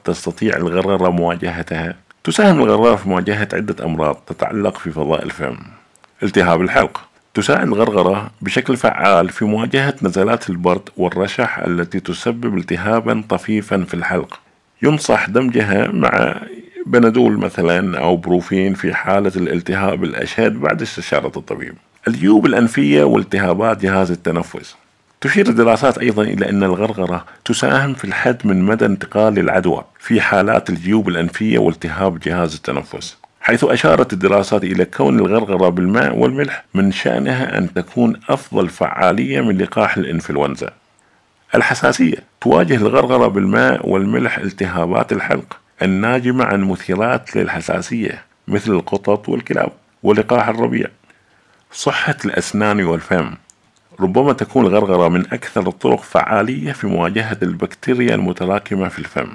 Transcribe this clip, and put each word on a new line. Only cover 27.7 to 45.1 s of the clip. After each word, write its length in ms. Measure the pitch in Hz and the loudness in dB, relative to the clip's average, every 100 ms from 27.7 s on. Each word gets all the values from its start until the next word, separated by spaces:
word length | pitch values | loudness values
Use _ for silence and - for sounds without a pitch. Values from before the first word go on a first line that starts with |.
| 135 139 | 2 0
في 120 | 127 98 | -4 -6
الحد 420 | 90 127 123 107 | -2 -2 0 0
من 140 | 95 | 2
مدى 240 | 95 110 110 | 2 2 0
انتقال 540 | 95 - 104 110 101 | -2 -4 2 2 2
العدوى 440 | 87 95 90 67 - _ | 2 2 0 -2 -6 _
في 220 | - 117 | -2 0
حالات 480 | - 101 98 113 - | 2 2 2 2 0
الجيوب 400 | 87 90 110 98 | -6 0 0 0
الأنفية 500 | 82 87 - 110 113 | -2 -4 -2 0 2
والتهاب 600 | 101 80 82 80 95 82 | 2 0 -8 -2 -2 -2
جهاز 360 | 76 87 82 78 | -4 -2 -2 -4
التنفس، 640 | - 69 - - - - _ _ | -6 -6 -6 -14 -16 -18 _ _
حيث 220 | - 117 | 0 2
أشارت 500 | 139 123 156 151 127 | 2 2 4 4 2
الدراسات 500 | 95 98 101 98 101 | 2 2 2 2 0
إلى 220 | 92 92 90 | 0 0 -2
كون 340 | - 139 120 | 2 2 2
الغرغرة 500 | 92 110 104 92 90 | 2 2 0 2 2
بالماء 460 | 90 90 113 135 117 | 2 0 2 0 2
والملح 460 | 123 135 143 - - | 2 2 -4 -6 -6
من 180 | 190 196 | 0 0
شأنها 640 | 190 139 120 139 127 131 104 | 0 -2 -2 -2 -2 -2 -2
أن 160 | 90 | -2
تكون 460 | 90 87 123 117 - - | -4 -6 0 0 0 -2
أفضل 400 | 139 - 107 90 | -4 -2 -2 -2
فعالية 720 | - 87 - 90 101 131 135 | -2 -4 2 0 2 -2 -2
من 160 | 117 95 | 0 0
لقاح 400 | 92 - 104 101 | -2 0 0 0
الإنفلونزا. 720 | 69 82 - 71 71 67 - _ _ _ _ _ _ _ _ - | -4 -4 -4 -2 -2 -4 -10 _ _ _ _ _ _ _ _ 0
الحساسية. 640 | 117 131 135 131 - - - _ | 0 0 0 2 0 0 -8 _
تواجه 340 | 120 156 175 127 | 2 2 4 2
الغرغرة 520 | 107 131 131 127 113 | 2 2 2 4 2
بالماء 600 | 98 98 110 127 - - | 2 0 2 2 0 0
والملح 480 | 95 98 120 123 - | 0 0 0 -2 -4
التهابات 760 | 98 - 92 87 85 87 - | -8 -6 -6 -2 -2 0 0